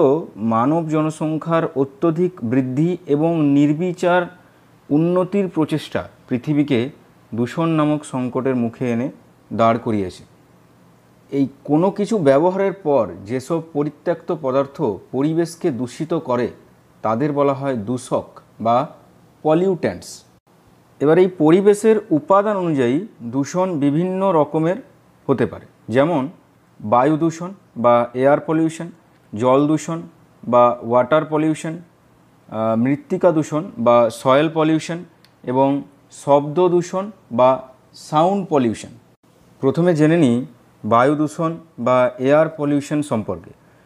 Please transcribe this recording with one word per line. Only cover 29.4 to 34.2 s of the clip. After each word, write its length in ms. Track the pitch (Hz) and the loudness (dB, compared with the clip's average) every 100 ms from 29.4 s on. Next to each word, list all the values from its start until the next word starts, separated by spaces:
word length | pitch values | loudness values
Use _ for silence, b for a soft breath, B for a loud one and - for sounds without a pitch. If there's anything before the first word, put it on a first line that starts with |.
| 123 135 147 | 2 2 2
দূষণ 360 | 156 - 165 - _ _ _ | 0 -4 -8 -10 _ _ _
বা 340 | - 120 120 - | 0 4 4 2
ওয়াটার 420 | 113 123 120 156 | 0 0 2 2
পলিউশন, 480 | 151 156 156 156 160 | 0 -2 -2 -2 -6
আহ, 1040 | 165 - _ _ _ _ _ - 110 110 113 | -12 -16 _ _ _ _ _ -12 -4 0 2
মৃত্তিকা 560 | 123 143 - 185 180 | 0 0 -4 0 2
দূষণ 320 | 160 151 147 196 - | 2 -2 -4 -6 -2
বা 320 | 117 120 117 | 2 4 4
সয়েল 400 | - | 0